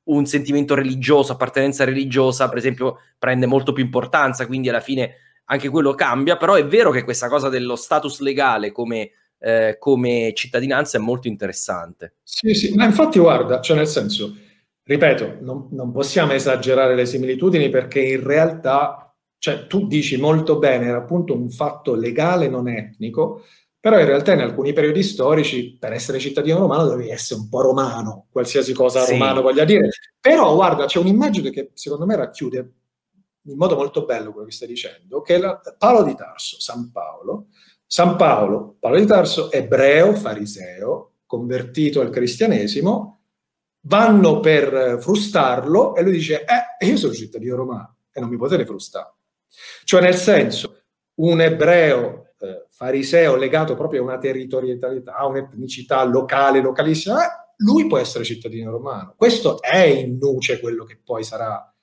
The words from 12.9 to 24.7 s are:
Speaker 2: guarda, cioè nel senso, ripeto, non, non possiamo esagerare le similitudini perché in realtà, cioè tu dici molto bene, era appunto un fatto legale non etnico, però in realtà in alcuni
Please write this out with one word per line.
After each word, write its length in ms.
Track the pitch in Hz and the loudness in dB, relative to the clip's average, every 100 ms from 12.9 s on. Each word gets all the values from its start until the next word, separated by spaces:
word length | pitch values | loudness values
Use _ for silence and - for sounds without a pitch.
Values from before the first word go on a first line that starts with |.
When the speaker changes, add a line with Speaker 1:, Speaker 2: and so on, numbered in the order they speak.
| - 311 190 | 4 4 6
Speaker 2:
guarda, 420 | 165 127 123 127 | 6 4 0 -2
cioè 160 | - 151 | 0 0
nel 100 | 151 | 0
senso, 480 | 127 104 - 104 - _ _ _ _ | -2 -4 -6 -8 -14 _ _ _ _
ripeto, 560 | - 147 151 123 110 104 | -4 2 2 2 -4 -10
non, 260 | 127 135 - | -12 -12 -12
non 180 | 135 123 | -10 -6
possiamo 400 | 120 139 185 147 | -4 0 0 2
esagerare 640 | 135 139 127 127 131 131 | 0 0 0 2 2 4
le 100 | 127 | 2
similitudini 640 | 123 127 131 131 185 165 135 | 0 -2 -4 0 2 2 2
perché 320 | 135 127 139 | 0 0 -2
in 220 | 131 131 | 0 -2
realtà, 920 | 123 147 165 160 135 139 143 - - _ _ _ | 0 2 2 0 0 0 0 -6 -20 _ _ _
cioè 300 | - - - | -6 -6 -4
tu 180 | 196 | -4
dici 320 | 156 151 143 131 | 0 -2 -2 -2
molto 400 | 147 160 160 147 | 2 2 2 2
bene, 300 | 147 127 120 | 2 2 0
era 100 | 120 | -4
appunto 380 | 120 175 165 | -2 -4 -2
un 160 | 120 123 | -4 -6
fatto 420 | - 147 - - | -6 -6 -4 -4
legale 540 | 117 117 117 165 180 143 | -2 -2 -2 0 0 0
non 200 | 127 120 | -2 -6
etnico, 760 | 113 107 - 110 135 160 - _ _ _ _ | -6 -10 -10 -6 -4 -4 -6 _ _ _ _
però 160 | 220 208 | 4 6
in 100 | 143 | 6
realtà 260 | 139 175 | 2 2
in 80 | 170 | 0
alcuni 320 | 120 120 139 | 0 -4 -2